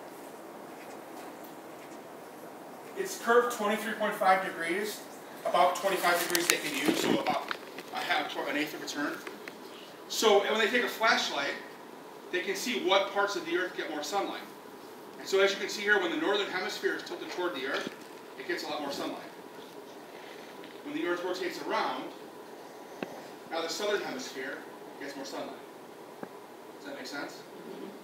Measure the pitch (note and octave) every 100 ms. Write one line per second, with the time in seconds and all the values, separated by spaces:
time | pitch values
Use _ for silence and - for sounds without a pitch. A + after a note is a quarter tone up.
0 | - - - - - - - - - -
1 | - - - - - - - - - -
2 | - - - - - - - - - F#3+
3 | F#3 - A3+ A#3+ A#3+ - G#3 G#3+ - G#3+
4 | G#3 - F#3+ F#3+ F#3+ E3 E3 F#3 G#3+ -
5 | - - - - - - - - G3 F3
6 | F3+ E3+ E3+ F3 - - - - D#4 E4
7 | - - - - - - - - - -
8 | - F3 - - C#3+ C#3+ D3 D3+ C#3+ D3
9 | D3+ - - - - - - - - -
10 | - - A3 G3 - A3 G#3+ B3 G3+ -
11 | E4+ - - D#3 C#3 - - - - -
12 | - - - F3+ G3 F#3+ B3 G3+ E3+ G3
13 | - G3+ G3 F3+ D#3+ F3 F3 - D#3 D3+
14 | D3 G3+ D3 - - - - - - -
15 | - - - F#3+ G3 G3 G3 G#3 G3+ G#3
16 | F3 D3+ E3+ G3+ F#3+ F#3 G3+ - G3 D#3+
17 | - F3 D#3+ F3 F3+ C3+ C3 - - -
18 | - - - - C3 E3 - A#2+ - -
19 | - - - - - - - - - -
20 | - - - - - - - - D3 D#3
21 | F3 F3 F#3 F3 F3+ - C#3+ G#3+ - -
22 | - - - - - - - - - -
23 | - - - - - E3 E3 - G#3 G3
24 | D3+ C3 - C3+ C3+ C#3 - - - -
25 | C#3+ C#3 C#3 - - - - - - -
26 | - - - - - - - - C#4+ -
27 | - D4 E4 - - - - - - -